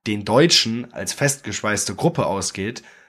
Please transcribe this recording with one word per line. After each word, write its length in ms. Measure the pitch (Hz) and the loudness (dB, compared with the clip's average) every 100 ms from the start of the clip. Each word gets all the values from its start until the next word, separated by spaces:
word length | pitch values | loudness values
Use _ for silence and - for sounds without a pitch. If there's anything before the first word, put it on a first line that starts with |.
| - | -4
den 180 | 107 | -4
Deutschen 680 | 101 117 165 - 113 113 123 | 2 6 6 6 2 -2 -6
als 200 | - 95 | -10 -8
festgeschweißte 840 | - 143 139 - 101 107 104 - 95 | 0 0 0 -6 -4 -2 -2 -2 0
Gruppe 300 | 165 165 85 | 0 0 -2
ausgeht, 560 | 95 92 - 98 120 - - | -2 -4 -6 -6 -8 -14 -20